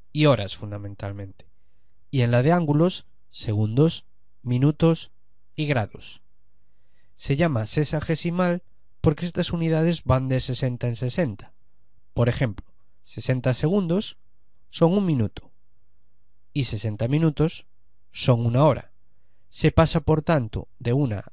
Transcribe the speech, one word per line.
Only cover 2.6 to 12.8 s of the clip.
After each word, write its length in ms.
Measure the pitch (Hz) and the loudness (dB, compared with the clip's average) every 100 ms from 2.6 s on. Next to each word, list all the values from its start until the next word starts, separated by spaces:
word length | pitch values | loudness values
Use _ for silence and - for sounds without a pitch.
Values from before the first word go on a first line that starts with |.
| 156 147 175 - - - - | 4 4 2 0 -10 -18 -16
segundos, 760 | - - 107 107 117 160 - - - - - | -10 -2 0 2 4 4 2 -10 -20 -20 -10
minutos 680 | 127 123 143 156 165 165 - - - - - - | -2 2 2 4 4 2 -2 -18 -20 -20 -12 -6
y 120 | 147 | -2
grados. 560 | 135 101 - - - - - - - - - - - - - | 0 -2 -6 -18 -18 -20 -20 -20 -20 -18 -20 -20 -20 -20 -8
Se 180 | - 139 | -2 0
llama 320 | 170 123 110 | 2 0 -2
sexagesimal 960 | - 147 151 - 160 170 175 180 175 - - - - | 0 0 -2 -2 -2 -2 0 0 0 -6 -18 -20 -2
porque 280 | 160 147 175 | 0 2 0
estas 240 | 175 170 | -2 -2
unidades 540 | 170 165 160 165 165 - | 0 2 2 2 0 2
van 220 | 131 131 | 2 2
de 120 | 127 | -2
sesenta 480 | - 123 131 123 123 | -2 -2 -2 -2 -4
en 80 | 117 | -2
sesenta. 580 | 123 - 156 98 - - - - - - - - | -2 -2 -2 -4 -12 -18 -20 -20 -20 -20 -8 0
Por 140 | 117 | 0
ejemplo, 360 | - 127 98 - - | 2 -2 -4 -12 -18